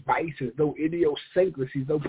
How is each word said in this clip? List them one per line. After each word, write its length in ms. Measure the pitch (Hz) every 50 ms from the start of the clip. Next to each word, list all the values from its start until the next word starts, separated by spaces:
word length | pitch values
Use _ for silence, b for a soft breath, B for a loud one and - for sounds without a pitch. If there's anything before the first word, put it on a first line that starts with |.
| -
vices, 480 | - 127 139 165 165 143 - 135 117 -
those 200 | - 147 147 127 -
idiosyncrasies, 1080 | 151 160 170 170 170 151 143 - - - - 180 185 185 165 139 131 127 - 139 131
those 160 | 139 151 151 147